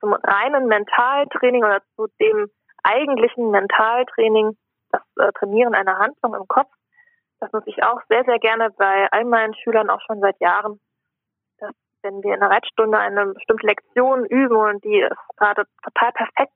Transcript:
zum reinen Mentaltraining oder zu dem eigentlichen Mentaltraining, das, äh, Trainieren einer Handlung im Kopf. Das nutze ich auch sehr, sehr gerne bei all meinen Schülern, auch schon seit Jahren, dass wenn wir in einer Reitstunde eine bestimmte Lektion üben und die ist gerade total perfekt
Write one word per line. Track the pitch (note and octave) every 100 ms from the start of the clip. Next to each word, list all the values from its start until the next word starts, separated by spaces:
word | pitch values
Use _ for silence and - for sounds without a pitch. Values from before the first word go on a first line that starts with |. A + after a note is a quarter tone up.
zum | G#3
reinen | G3+ - G3+ B3 C#4+ B3
Mentaltraining | G#3+ G#3 - A#3+ C#4 C#4+ - B3 B3
oder | G#3+ G3+ - -
zu | G#3+ -
dem | A3 D4+ - _ _ _
eigentlichen | F#3+ A#3 D4 B3+ A#3 - A3+
Mentaltraining, | G3+ G3 - A3 A#3+ B3+ - A3+ A3 G#3+ G#3+ _ _ _
das, | - - -
äh, | G#3
Trainieren | - G3 G#3+ A#3+
einer | A3 F#3+ F#3+
Handlung | A3 D4 A#3
im | G3+ F#3+
Kopf. | C4 C#4+ _ _ _ _ _ _ _
Das | G#3+
nutze | A3 G#3+
ich | -
auch | A3 A#3+ -
sehr, | A3+
sehr | B3 A#3
gerne | A3 A3+ A3
bei | G#3+ G3 G3 G3
all | G#3+
meinen | A#3+ A3+ A3
Schülern, | G#3+ A#3 A3 G#3+
auch | G3
schon | - G#3
seit | G3 -
Jahren, | F3 F#3+ G#3+ G#3 _ _ _ _ _ _ _ _
dass | G#3+ - _ _
wenn | G3+ G3
wir | G3+
in | G3
einer | G3+
Reitstunde | G3+ - - A3 G#3+
eine | G3+ G3+ G3+
bestimmte | F#3+ - A3 G#3+
Lektion | G#3 - B3 B3+ C4 A3+
üben | B3+ C4 A3
und | G#3+ G#3
die | G#3+ G3+
ist | - - - -
gerade | G#3 G#3 G3+ _
total | - - A#3+
perfekt | - E4 - C#4